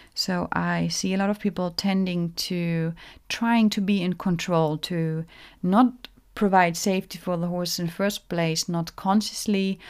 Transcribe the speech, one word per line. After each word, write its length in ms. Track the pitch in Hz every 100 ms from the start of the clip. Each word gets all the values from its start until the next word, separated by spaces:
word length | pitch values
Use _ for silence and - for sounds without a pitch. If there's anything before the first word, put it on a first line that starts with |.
| - -
So 320 | - 180 180
I 340 | 175 175 170 170
see 260 | - 190
a 40 | 190
lot 120 | 196
of 100 | 208
people 300 | 208 185 180
tending 640 | 170 196 190 185 175 170 170 -
to 460 | 180 170 165 160 165 - - -
trying 420 | - 233 233 214
to 100 | 208
be 200 | 190 202
in 120 | 175
control, 640 | 175 190 165 - 165 160 156
to 460 | - 175 160 160 165 - - -
not 460 | 180 196 247 - - - _
provide 440 | - 202 185 175 170
safety 400 | 208 190 196 165
for 180 | - 175
the 100 | 175
horse 320 | 180 175 -
in 80 | 170
the 40 |
first 380 | 170 196 202 -
place, 400 | 170 165 160 -
not 260 | 170 165 -
consciously, 840 | 190 208 208 - - 196 190 190